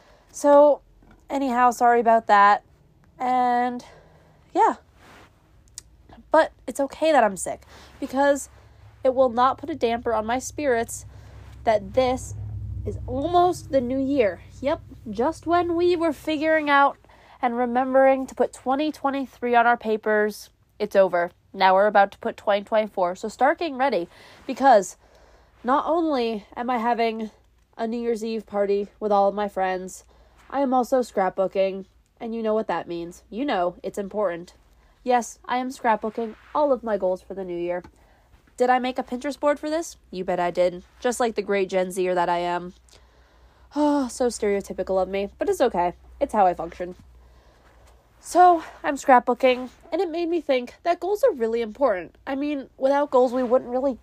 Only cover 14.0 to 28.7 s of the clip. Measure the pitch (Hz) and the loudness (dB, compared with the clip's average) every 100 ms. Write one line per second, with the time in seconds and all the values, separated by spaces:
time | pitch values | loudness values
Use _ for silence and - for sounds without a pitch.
14 | 269 285 208 170 - - 262 320 - - | 0 2 0 -2 -14 -8 -4 -4 -8 -18
15 | 226 208 277 320 320 349 349 339 349 349 | -10 -4 -4 -4 -2 0 0 0 0 0
16 | 330 269 - 311 311 320 294 277 277 - | -2 -4 -4 -2 0 0 2 4 4 0
17 | _ - - - 247 233 247 240 262 262 | _ -20 -20 -6 -4 -2 -2 0 2 4
18 | 269 269 262 - 240 - 254 269 311 - | 6 4 -2 -4 -4 -4 -4 -2 -2 -4
19 | 277 277 254 - 240 233 233 240 220 220 | -4 -4 -8 -8 0 2 4 0 -2 -4
20 | 220 214 214 202 - _ _ - 208 196 | 0 0 0 -4 -16 _ _ -10 0 2
21 | 190 175 175 - _ 196 190 190 208 202 | 2 2 -4 -8 _ 0 4 4 4 4
22 | 202 - 233 - - 202 202 220 214 - | 2 0 -10 -6 -2 -2 0 -2 -2 -2
23 | 175 185 220 - 262 330 339 254 269 202 | -2 -2 -8 0 0 0 -4 -2 -2 -2
24 | 170 - - - - 247 269 220 180 - | -6 -12 -20 -16 -12 2 6 6 4 -8
25 | _ _ _ _ _ _ 220 190 - 330 | _ _ _ _ _ _ -2 0 0 0
26 | 320 269 226 220 - - 240 247 233 226 | 0 -2 -2 -6 -10 -10 -6 -4 -2 -2
27 | 233 220 220 - _ _ _ - 226 240 | -2 -4 -10 -14 _ _ _ -10 -8 -6
28 | 233 226 226 220 - 202 202 | -4 -6 -6 -8 -6 -4 -2